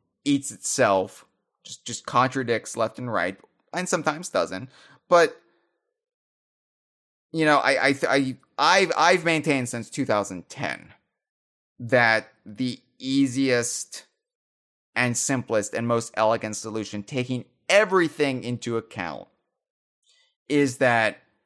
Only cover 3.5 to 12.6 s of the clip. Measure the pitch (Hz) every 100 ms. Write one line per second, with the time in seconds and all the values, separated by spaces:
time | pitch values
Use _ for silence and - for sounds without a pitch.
3.5 | _ _ 170 180 175 156 147 - 95 85
4.5 | 92 127 - - - - 175 160 - _
5.5 | _ _ _ _ _ _ _ _ _ _
6.5 | _ _ _ _ _ _ _ _ 160 156
7.5 | 147 131 139 139 135 - 135 131 127 _
8.5 | - 151 185 185 - 165 185 165 160 160
9.5 | 139 123 120 110 - 135 104 98 92 -
10.5 | - 95 52 50 - _ _ _ _ _
11.5 | _ _ - 120 127 117 110 - _ -
12.5 | 104